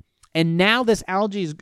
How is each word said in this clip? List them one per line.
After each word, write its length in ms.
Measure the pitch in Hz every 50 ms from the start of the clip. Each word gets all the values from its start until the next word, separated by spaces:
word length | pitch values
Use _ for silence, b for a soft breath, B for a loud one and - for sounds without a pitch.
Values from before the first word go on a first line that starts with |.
| - _ _ _ _ _ -
And 220 | 160 165 165 165
now 300 | 170 185 208 226 247 254
this 180 | 220 214 - -
algae, 380 | - 185 196 214 214 196 208 180
is, 120 | 151 151 -